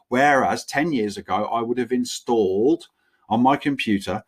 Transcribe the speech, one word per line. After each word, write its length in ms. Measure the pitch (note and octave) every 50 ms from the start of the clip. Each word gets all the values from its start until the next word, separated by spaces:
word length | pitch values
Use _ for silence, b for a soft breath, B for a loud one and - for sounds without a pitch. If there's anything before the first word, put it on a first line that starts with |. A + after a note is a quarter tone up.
| b
Whereas 580 | b A#2+ B2+ C#3+ D3 C#3+ C3 B2 A#2 A2+ A2+ -
ten 260 | - - C#3 D#3+ E3+
years 260 | D3 A#2 G#2+ G#2 G2
ago, 280 | G2+ F#2+ - F#2 G#2 G#2+
I 160 | - A#2 A#2
would 160 | A2+ A#2 B2
have 140 | B2+ A#2+ A2
installed 960 | - B2 A#2+ - - - - B2+ A#2 A2+ G2+ F#2 F#2+ G2+ A2+ D3 E3+ D#3+ - - _ _ _ _ _ _ _ -
on 140 | G#2+ A#2+ B2
my 120 | C3 C#3+
computer 680 | C#3+ - D3 C#3 B2+ - A2+ G2+ G2 - F#2+ F#2 A2+ -